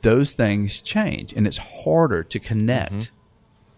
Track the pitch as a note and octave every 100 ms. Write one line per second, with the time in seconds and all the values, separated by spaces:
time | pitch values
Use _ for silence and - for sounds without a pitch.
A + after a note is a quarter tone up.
0 | A2 A#2+ C#3+ - A2 G#2 G2+ - - G#3+
1 | G#3+ - - - G#2 - - - - D#3+
2 | D#3+ F2+ E2 G2+ - A2 A2 B2+ - G2
3 | A2+ - _ _ _ _ _